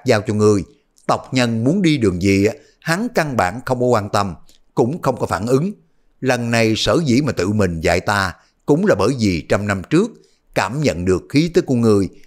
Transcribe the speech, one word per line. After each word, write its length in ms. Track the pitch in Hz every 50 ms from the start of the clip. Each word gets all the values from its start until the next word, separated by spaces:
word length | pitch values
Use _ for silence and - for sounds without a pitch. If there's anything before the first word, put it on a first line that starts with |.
| -
giao 160 | 127 117 107
cho 140 | 101 - 104
ngươi. 300 | 107 107 107 104 98 78 - - _ _ _ _ _ _
Tộc 280 | - 127 - - - 135
nhân 300 | 131 123 117 117 113 113
muốn 180 | 135 170 208 190
đi 160 | 160 151 131
đường 240 | 113 98 90 87 95
gì 220 | 98 98 98 98
á, 100 | 110 107 - - _ _ _
hắn 280 | - 160 165 190 233 240 -
căn 220 | 190 160 147 127
bản 240 | - 92 90 101 127 -
không 140 | - 127 120
có 60 | 123
quan 220 | 127 120 107 101 101
tâm, 260 | - 104 101 95 80 - - - - _ _ _ -
cũng 280 | - 123 117 143 - -
không 140 | 139 123
có 100 | - -
phản 200 | - 107 - 101
ứng. 260 | 120 131 135 165 202 214 - _ _ _ _ _ _ _ _
Lần 300 | - 127 127 117 117 117
này 240 | 117 117 113 110 110
sở 220 | 98 - 110 107 - 85
dĩ 160 | - 110 131
mà 120 | 151 127 -
tự 160 | - 87 101
mình 320 | 107 107 98 90 82 82
dạy 200 | 80 87 85 92
ta, 340 | - - 104 101 95 90 - - _ _ _ _ _
cũng 200 | - 143 160 208
là 80 | 196 127
bởi 200 | 98 95 117 143 123
vì 280 | 110 98 87 76 - -
trăm 180 | 113 101 101
năm 160 | 104 98 98 85 -
trước, 200 | 147 170 220 233 - - _ _ _ _ _ _ -
cảm 260 | 131 101 95 120 151 151
nhận 220 | 117 85 - -
được 180 | 92 92 85 - -
khí 220 | - 143 165 175 170
tức 120 | 185 156
của 80 | - 131
ngươi, 340 | 117 117 113 104 101 95 82 - - -